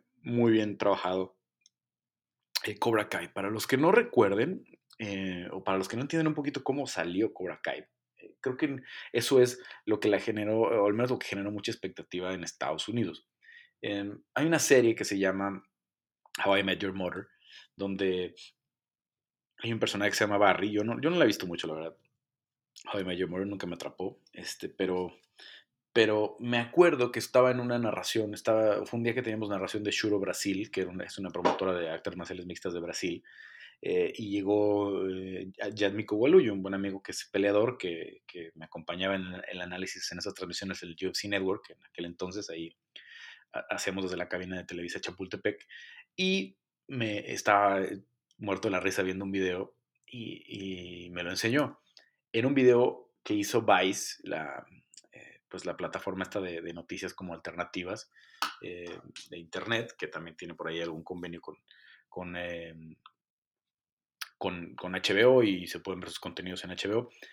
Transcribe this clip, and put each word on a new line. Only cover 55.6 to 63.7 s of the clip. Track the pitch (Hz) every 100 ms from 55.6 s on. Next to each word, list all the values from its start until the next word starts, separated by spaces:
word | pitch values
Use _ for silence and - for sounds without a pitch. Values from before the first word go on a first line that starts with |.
| 87
la | 85
plataforma | - 92 98 95
esta | 92 104
de, | 92 85
de | 85
noticias | 82 - 92 92
como | - 92
alternativas, | 82 85 82 85 92 87 110 - _ _ - - -
eh, | 90 87 87 85 - - -
de | 85
internet, | 82 92 107 117 113 -
que | 78
también | 82 82 80
tiene | 85 82
por | 82
ahí | 82
algún | 85 82
convenio | 82 92 87 85
con, | - 76 _ - - - _
con, | 90 87 87
em, | 87 85 82 80 80 76 - _ _ _ _ _ _